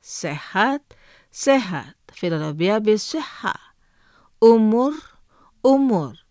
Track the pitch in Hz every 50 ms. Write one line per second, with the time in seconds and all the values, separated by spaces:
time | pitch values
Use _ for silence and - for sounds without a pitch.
0 | _ - - - - 165 147 147 - - - 190 208 247 269 285 _ _ - _
1 | _ _ - _ _ _ _ - - 277 269 269 226 185 180 147 - - - _
2 | _ - - - - 180 165 156 151 151 147 151 170 185 208 220 214 214 214 214
3 | - - - 320 302 - - - - 214 - - _ _ _ _ _ _ _ _
4 | _ _ _ _ _ _ _ _ - 226 226 226 220 214 214 233 247 277 302 311
5 | - - _ _ _ _ _ _ _ _ _ _ _ 262 269 277 277 262 226 185
6 | 151 127 104 - _ _